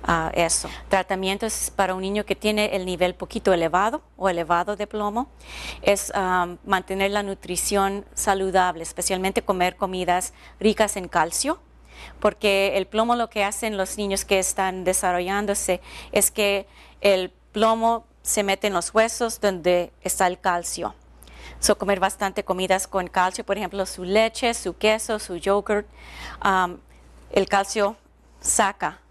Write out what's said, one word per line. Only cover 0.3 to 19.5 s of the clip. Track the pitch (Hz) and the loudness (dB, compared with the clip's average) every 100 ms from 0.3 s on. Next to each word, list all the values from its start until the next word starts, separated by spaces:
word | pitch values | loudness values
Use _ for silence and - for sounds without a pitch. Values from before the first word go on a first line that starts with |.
eso. | - 165 - - - - | 0 2 0 -4 -12 0
Tratamientos | 190 180 190 190 196 226 - - - | 0 2 -2 0 -2 -4 -4 -6 0
para | 190 | 0
un | 185 | 0
niño | 190 208 | -2 -2
que | 208 196 | -2 -2
tiene | 214 214 208 196 | 0 2 0 -2
el | 185 | -4
nivel | 175 180 180 | 0 0 -2
poquito | - 220 196 | -8 -2 2
elevado | 180 165 175 208 294 _ - | 2 4 2 2 -2 _ -2
o | 190 | -2
elevado | 175 160 175 180 208 | 0 0 0 0 -4
de | 208 | -6
plomo | 214 208 214 269 - - - - - | -4 -4 -4 -6 -12 -18 -14 -12 -2
es, | - 202 - - | 2 2 0 -2
am, | 185 185 175 175 | 0 2 0 -4
mantener | - 190 180 190 196 | 0 -2 0 0 0
la | 208 | 0
nutrición | 202 190 - 180 - 202 196 202 - | -4 -8 -6 -6 0 2 0 -2 -10
saludable, | - - 196 190 185 180 165 | -4 0 0 2 2 2 0
especialmente | 165 - 180 185 190 196 | -10 -6 -4 0 0 -2
comer | - 185 180 180 | -2 0 0 0
comidas | 190 185 180 180 180 - - - | -6 -2 0 0 -2 -12 -20 -2
ricas | 214 208 208 - | 0 2 0 0
en | 180 | -2
calcio, | 180 165 - 269 339 _ - - - - - | 0 0 0 -2 -4 _ -20 -20 -20 -20 -2
porque | 214 - 214 196 196 196 | -2 2 2 4 2 0
el | 185 | 0
plomo | 214 233 240 | 0 2 2
lo | 226 | 0
que | 214 | -2
hace | 202 208 226 | -2 -2 -4
en | 202 | -2
los | 190 - | -4 -4
niños | 202 196 | -2 -2
que | - 196 | 2 0
están | 185 - 190 185 180 | 2 -2 -2 0 -2
desarrollándose | 185 185 180 180 202 208 202 - 240 - - - | 0 0 0 0 -2 -2 -2 -2 -4 -4 -18 -2
es | 208 - | 0 0
que | - 202 196 196 - - - | 2 0 0 -4 -18 -20 0
el | 202 185 180 _ _ | 2 4 0 _ _
plomo | - 220 226 226 233 - _ | 0 2 4 2 0 -4 _
se | - - | -4 -2
mete | 202 196 214 | 0 0 0
en | |
los | 190 - | -2 0
huesos | 220 226 - 233 - | 2 2 0 -4 0
donde | 202 | 0